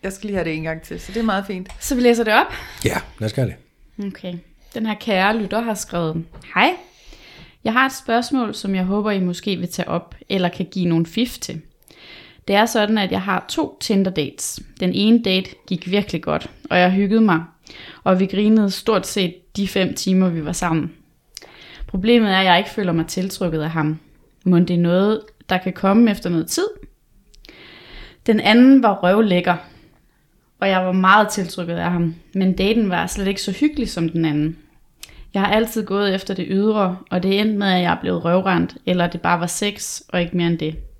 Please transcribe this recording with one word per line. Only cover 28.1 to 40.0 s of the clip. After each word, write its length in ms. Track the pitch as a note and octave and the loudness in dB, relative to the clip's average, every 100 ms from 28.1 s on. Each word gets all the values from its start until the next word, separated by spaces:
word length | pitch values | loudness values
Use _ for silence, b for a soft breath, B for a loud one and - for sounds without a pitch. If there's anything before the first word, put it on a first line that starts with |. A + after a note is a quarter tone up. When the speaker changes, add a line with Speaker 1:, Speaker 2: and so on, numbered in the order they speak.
| B - | B 0
Speaker 2:
Den 140 | G#3+ | 2
anden 440 | - A3+ B3+ C4+ | 4 6 8 8
var 100 | A#3 F#3 | 6 2
røvlækker, 520 | F3+ G3+ A3 F3+ F3+ - B B B B B B B _ _ _ | 4 4 4 2 2 -2 B B B B B B B _ _ _
og 100 | G3 | 0
jeg 160 | F#3+ F#3 | 0 0
var 60 | |
meget 380 | F#3 F#3 G3+ G#3 | 2 4 6 4
tiltrukket 460 | - F3+ - E3+ E3+ | -2 -6 -6 -6 -4
af 160 | E3+ | -2
ham, 240 | F3 E3+ E3+ - | 0 -2 -4 -8
men 200 | F#3+ F#3+ F#3 | -2 0 2
daten 340 | F#3+ A3+ G#3 | 0 2 0
var 180 | F3 E3+ | 0 -4
slet 200 | - G3 | -4 -4
ikke 140 | G3 | -4
så 100 | - | -6
hyggelig 380 | F#3 D4+ D4 - | 0 -2 0 -6
som 200 | - E3 | -2 -2
den 160 | E3+ D#3+ | 0 0
anden. 320 | D3 D#3 E3 _ _ _ _ B B B | 0 -2 -4 _ _ _ _ B B B
Jeg 80 | G3 | -2
har 100 | G3 | 0
altid 320 | G#3+ A3+ A3+ G3+ | 2 0 -4 -4
gået 300 | G3 G3+ F#3+ | -2 0 -2
efter 180 | F#3+ | -4
det 120 | F#3 F3 | -6 -2
ydre, 480 | F#3+ G#3+ G#3+ F#3+ F#3 - | 0 2 2 -2 -4 -6
og 120 | F3+ | -4
det 160 | F#3 G3 | 0 0
endte 180 | A3 G#3 | 0 0
med, 100 | G3 | 0
at 140 | F#3 | 0
jeg 100 | F3 | 0
er 80 | E3+ | -2
blevet 240 | F3 F3 E3+ | -2 -2 2
røvrendt, 520 | F3+ F#3+ F3 E3+ - - | 2 2 0 -2 -4 -4
eller 220 | F3+ E3+ | 0 -2
det 140 | E3+ | -2
bare 180 | E3+ F3 | -2 -2
var 80 | F3 | -2
sex, 540 | - G#3 G3+ - - | -4 -4 -6 -12 -12